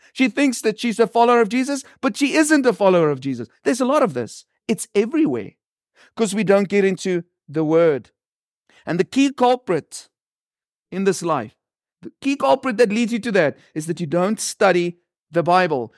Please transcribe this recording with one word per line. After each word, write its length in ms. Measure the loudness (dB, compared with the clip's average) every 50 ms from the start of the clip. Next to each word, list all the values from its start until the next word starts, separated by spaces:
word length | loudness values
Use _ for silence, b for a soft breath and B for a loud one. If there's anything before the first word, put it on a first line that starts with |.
| b b
She 160 | b 0 0
thinks 340 | 0 2 0 0 0 0 -2
that 180 | -4 -4 -4 -2
she's 200 | -4 -4 0 0
a 80 | 0
follower 320 | 0 2 2 4 4 4 2
of 100 | 2 2
Jesus, 340 | 0 -4 -2 -2 -4 -8 -8 b b b
but 160 | -4 -4 -2
she 160 | 0 -2 0 2
isn't 320 | 2 2 4 2 2 2
a 80 | 2 0
follower 360 | 2 2 4 4 4 2 2
of 100 | 0 -2
Jesus. 280 | -4 -6 -6 -6 -8 -14 _ _ -2
There's 180 | -2 0 0
a 40 | 0
lot 180 | 0 2 2 2
of 100 | 0 0
this. 320 | -4 -6 -8 -10 -20 -20 _ _ _ -6
It's 200 | -6 -6 -6 -6 -4 -2
everywhere 580 | -2 0 0 0 0 0 0 -2 -4 -8 -10 _ _ _ _ _ _ _ _ b b b b b
'cause 200 | -4 -4 -2 -2
we 80 | -2 2
don't 240 | 2 2 2 2
get 160 | 2 0 0 2
into 400 | 0 0 -2 -4 -4 -4 -4 -6 _ _ _ _
the 160 | -8 -6 -4 -2
Word. 480 | 2 2 4 4 4 2 0 -6 _ _ _ _ _ _ _ _ _ _ _ _ b b b b
And 140 | -6 -2 -2
the 60 | -2
key 260 | -2 0 0 0 0
culprit 800 | 0 0 0 0 0 0 -2 -4 -4 -4 -4 _ -20 -20 -20 _ _ _ _ _ _ _ _ _ _ _ _ _ _ _ _ -12
in 140 | -8 -2 -2
this 180 | -2 -2 -2 -2
life, 320 | -4 -2 -4 -4 -8 _ _ _ _ _ _ _ _ _ _
the 100 | -20 -20 _ _
key 160 | -4 -4 -4
culprit 420 | 0 2 2 2 2 0 -4 2
that 140 | 2 2 2
leads 220 | 2 -2 -2 -2 -2
you 60 | -4
to 120 | -4 0
that 260 | 0 2 2 2 -2 b b b b
is 140 | -10 -8
that 140 | -8 -6 -6
you 40 | -6
don't 360 | -2 -2 0 0 0 -2 -4
study 560 | -6 -8 -2 2 2 2 4 2 0 -2 -6 _ _ _ _ _ _ _
the 100 | -4 -2
Bible. 520 | 2 2 2 2 2 0 -2 -4 -6 -8 _